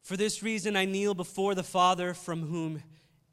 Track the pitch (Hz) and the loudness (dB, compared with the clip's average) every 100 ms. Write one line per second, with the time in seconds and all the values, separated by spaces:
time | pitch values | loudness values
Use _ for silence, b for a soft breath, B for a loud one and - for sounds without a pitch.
0 | - 185 214 208 214 220 190 202 190 190 | -8 -2 -2 0 -2 -2 0 2 2 2
1 | 202 190 180 - 196 190 175 185 180 180 | 0 0 -4 0 0 0 0 4 6 6
2 | 180 170 - 165 156 170 160 156 - b | 0 -4 -6 -4 -4 -4 -4 -6 -10 b
3 | b b b | b b b